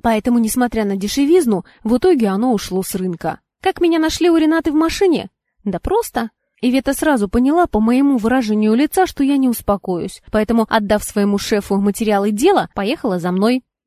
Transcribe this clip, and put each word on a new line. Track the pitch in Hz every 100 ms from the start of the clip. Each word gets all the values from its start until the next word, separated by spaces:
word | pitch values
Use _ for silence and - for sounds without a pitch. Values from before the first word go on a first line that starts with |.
поэтому, | 233 220 247 240
несмотря | 220 254 247 226 208
на | 196
дешевизну, | 202 - 285 359 254 190 - _
в | 214 247
итоге | 370 302 214
оно | 190 254
ушло | 214 - 185
с | 185 185
рынка. | 185 170 165 - _ _
Как | 381 -
меня | 349 330
нашли | 320 - 339
у | 330
Ренаты | 311 330 320
в | 294
машине? | 320 - 392 254 - _ _ _ 202
Да | 175
просто. | - 415 466 - 226 _ _ _
Ивета | 254 262 269
сразу | 277 311 269 202
поняла | 240 262 330 349
по | 214
моему | 220 247 285 254
выражению | 220 254 214 214 214
лица, | 226 294 - 370
что | -
я | 269 277
не | 262
успокоюсь, | 233 - 202 - 175 - - -
поэтому, | 214 214 233 220
отдав | 220 208 208
своему | - 208 202 202
шефу | - 208 - 196
материалы | 202 196 220 202 202
дела, | 208 320 349 170
поехала | - 196 320 240 180
за | 180
мной. | 185 214 254 - _